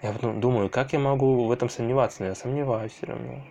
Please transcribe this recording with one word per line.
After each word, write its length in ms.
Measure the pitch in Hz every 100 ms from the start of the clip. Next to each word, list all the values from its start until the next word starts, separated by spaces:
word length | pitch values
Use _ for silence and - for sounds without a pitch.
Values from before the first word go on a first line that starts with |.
Я 100 | 107
потом 280 | 104 120 107
думаю, 300 | 123 123 98
как 220 | 127 135
я 60 | 156
могу 460 | 139 139 131 131 113
в 60 |
этом 180 | 120 120
сомневаться? 520 | - 117 131 117 -
Но 60 | 95
я 40 | 95
сомневаюсь 560 | 120 139 139 110 110
все 140 | - -
равно. 400 | 117 120 127 135